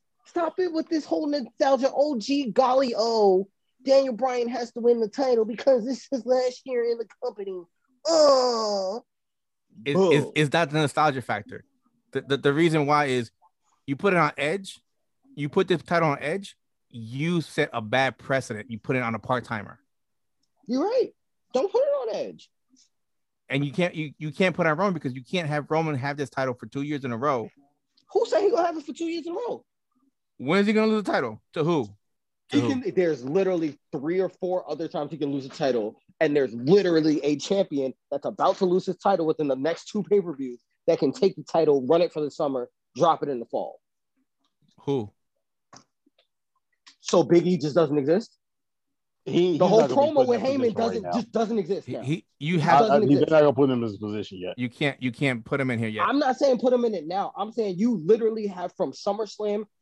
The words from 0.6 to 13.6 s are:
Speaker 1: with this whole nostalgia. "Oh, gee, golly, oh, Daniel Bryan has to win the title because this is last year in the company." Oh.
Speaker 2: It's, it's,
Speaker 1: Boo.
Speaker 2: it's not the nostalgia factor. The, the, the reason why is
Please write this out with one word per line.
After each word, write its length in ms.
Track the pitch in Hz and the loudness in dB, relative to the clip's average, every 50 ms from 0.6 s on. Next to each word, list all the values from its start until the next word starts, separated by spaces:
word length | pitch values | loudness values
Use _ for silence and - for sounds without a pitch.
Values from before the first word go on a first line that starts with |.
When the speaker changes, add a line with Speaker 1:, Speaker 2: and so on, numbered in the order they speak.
| 370 359 | -4 -2
Speaker 1:
with 160 | 320 320 320 - | -2 -4 -4 -2
this 160 | 339 311 - | -4 -4 -2
whole 220 | - 320 320 311 294 | -2 -4 -2 -2 -2
nostalgia. 640 | 294 294 233 - - _ 302 269 277 247 262 262 - | -4 -4 -4 -8 -4 _ 2 2 2 2 2 0 2
"Oh, 240 | - 285 302 294 226 | 0 0 0 0 -4
gee, 340 | 202 - 277 285 285 233 | -2 -2 -2 -2 -2 0
golly, 420 | 180 240 262 247 254 269 277 247 226 - | 2 2 4 4 4 2 2 0 0 -2
oh, 500 | 220 233 226 220 208 196 185 185 196 - _ _ _ _ _ _ 254 | -2 0 2 4 4 6 4 4 2 -2 _ _ _ _ _ _ _
Daniel 300 | 254 269 269 269 262 233 | 4 4 4 4 4 -2
Bryan 340 | 196 254 262 247 247 240 240 | -2 -2 -2 0 -2 -2 -2
has 220 | 247 233 240 233 - | -4 -6 -8 -8 -8
to 80 | 240 | 0
win 180 | 226 240 240 233 | 4 4 4 4
the 80 | 226 214 | 0 -4
title 380 | - 262 277 262 247 226 220 | -2 -2 0 2 2 2 2
because 400 | 214 240 196 - 277 269 240 208 | -2 -4 -2 2 2 2 2 2
this 220 | 262 262 - - - | -2 -6 -8 -6 -8
is 140 | 277 247 214 | -8 -6 -2
last 360 | 240 254 254 254 254 247 - _ | 0 0 0 0 -2 -4 -6 _
year 180 | 262 254 240 233 | -6 -4 -2 -2
in 140 | 233 233 233 | -2 -2 -4
the 100 | 226 196 - _ - | -6 -12 -12 _ -10
company." 380 | 247 202 208 196 196 185 180 170 - _ _ _ _ _ _ _ 311 | -10 -8 -8 -10 -10 -10 -12 -14 -16 _ _ _ _ _ _ _ 0
Oh. 920 | 330 320 302 285 277 262 254 247 240 226 220 208 208 196 190 185 202 240 - _ _ _ _ _ _ _ _ _ _ _ _ _ _ - 110 | 4 6 6 6 6 6 4 2 0 0 -2 -2 -2 -2 -4 -4 -6 -8 -10 _ _ _ _ _ _ _ _ _ _ _ _ _ _ -8 -6
Speaker 2:
It's, 160 | 135 147 180 | -2 2 4
it's, 260 | 190 175 143 147 143 | 4 6 6 4 4
Speaker 1:
Boo. 60 | - - | 2 2
Speaker 2:
it's 180 | 151 156 135 123 | 0 2 2 2
not 160 | 165 170 143 | 2 0 2
the 100 | 143 156 | 2 0
nostalgia 420 | 156 135 - 156 151 156 131 135 | 0 0 2 2 2 2 2 -2
factor. 420 | 120 - 113 101 104 - 95 - - _ _ _ _ _ _ _ _ _ | -6 -6 -6 -6 -6 -10 -16 -18 -18 _ _ _ _ _ _ _ _ _
The, 100 | - 135 | -10 -8
the, 160 | - 123 139 127 | -4 -4 -4 0
the 160 | 101 143 143 | 2 2 2
reason 320 | 151 170 170 156 156 143 | 4 2 4 4 2 2
why 200 | 139 147 147 147 | 2 2 2 2
is 260 | 139 127 123 117 - _ _ _ _ _ _ | 2 0 -2 -2 -4 _ _ _ _ _ _